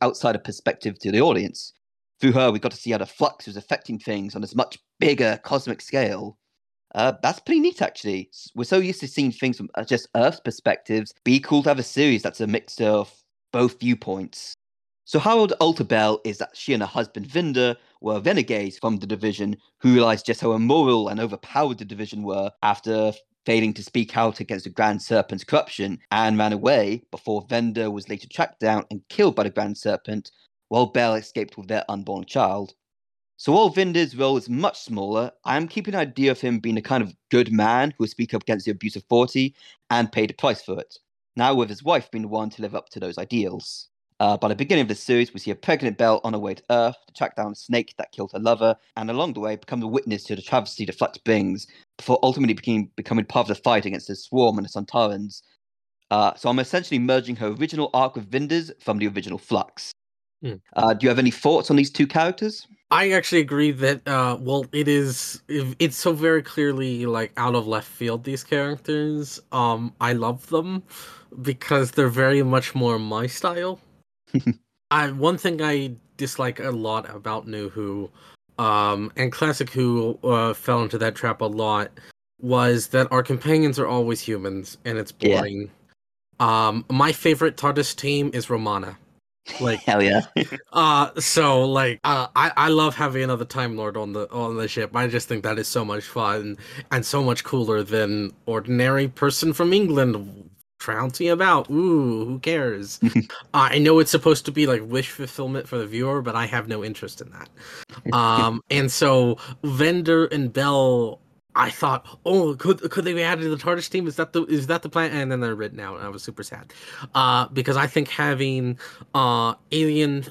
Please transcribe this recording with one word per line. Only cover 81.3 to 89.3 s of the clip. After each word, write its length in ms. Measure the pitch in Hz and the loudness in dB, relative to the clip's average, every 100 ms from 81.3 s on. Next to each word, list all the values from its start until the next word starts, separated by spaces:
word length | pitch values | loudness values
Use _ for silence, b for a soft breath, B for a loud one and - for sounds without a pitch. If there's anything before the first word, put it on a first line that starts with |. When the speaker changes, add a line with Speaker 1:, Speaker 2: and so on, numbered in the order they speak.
| 110 | -2
Speaker 2:
a 40 | 107 | -4
lot, 460 | 107 107 104 104 - B _ _ _ | -2 0 0 -2 -10 B _ _ _
was 480 | 127 123 123 120 - | 0 2 4 2 2
that 240 | 131 127 | 0 2
our 120 | 127 | 0
companions 560 | 123 131 151 156 151 139 | 0 -2 2 4 4 0
are 80 | - | 0
always 340 | 123 117 113 | 0 0 -2
humans, 560 | - 104 98 98 92 - 117 | -4 -6 -6 -8 -10 -12 -8
and 120 | 110 | -6
it's 160 | 101 - | -8 -2
Speaker 1:
Yeah. 200 | 104 95 | 2 2
Speaker 2:
boring. 320 | 101 101 104 _ _ _ _ _ _ - | 0 -6 -10 _ _ _ _ _ _ -2
Um, 460 | 113 113 110 113 - | 2 4 2 0 -2
my 220 | 131 151 | 2 2
favorite 460 | 156 165 147 160 - | 2 2 2 2 0
tardis 380 | 143 139 143 - | 0 0 -2 -4
team 340 | 139 143 143 | -2 -2 -2
is 160 | 127 - | -4 -4
Romana. 480 | 113 110 101 95 98 _ _ _ | -4 -2 -4 -6 -14 _ _ _